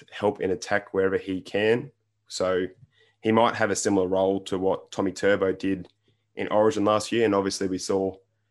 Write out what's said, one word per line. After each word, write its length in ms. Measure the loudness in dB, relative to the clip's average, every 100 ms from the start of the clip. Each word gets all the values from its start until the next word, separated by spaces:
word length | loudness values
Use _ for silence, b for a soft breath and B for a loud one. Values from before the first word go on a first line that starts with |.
| -16
help 280 | -2 -2 -2
in 120 | -4
attack 420 | -4 -2 -4 -2
wherever 240 | 0 0 0
he 240 | -4 -8
can. 500 | -4 0 2 2 -2 _ _ _ _
So 400 | -4 -2 0 -2 -8 -20 b b b
he 100 | 0
might 240 | 4 4 2
have 160 | 0
a 40 | 0
similar 320 | 0 0 2
role 320 | 2 2 0
to 180 | -4 -2
what 320 | -2 -2 -6
Tommy 200 | -4 -4
Turbo 400 | 0 2 2 2
did 360 | -2 -4 -4 -8 _ _ _ _ -10
in 120 | -2
Origin 360 | 4 4 4 2
last 260 | 2 0
year. 140 | 0 2
And 80 |
obviously 340 | 2 0 -2 -4
we 120 | -4
saw 360 | -2 -2 -2 -6 _ _ _